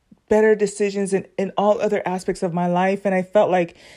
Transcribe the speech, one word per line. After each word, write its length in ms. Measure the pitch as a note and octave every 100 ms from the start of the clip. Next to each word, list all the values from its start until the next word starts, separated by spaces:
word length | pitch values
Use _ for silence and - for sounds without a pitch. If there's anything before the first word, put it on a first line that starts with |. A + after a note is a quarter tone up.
| _ - -
better 260 | G#3+ A3 G#3+
decisions 580 | G3 - G3+ G3 G3
in, 120 | F#3+ - -
in 160 | G3 -
all 220 | G3+ G#3
other 220 | G#3 G3+ F3
aspects 380 | F#3 G3+ F3+
of 100 | F#3
my 140 | F3 F3
life. 380 | F3 F#3+ G3 G3+
And 100 | F#3
I 60 |
felt 280 | F3+ G#3 F3+
like 280 | F3+ E3+ - -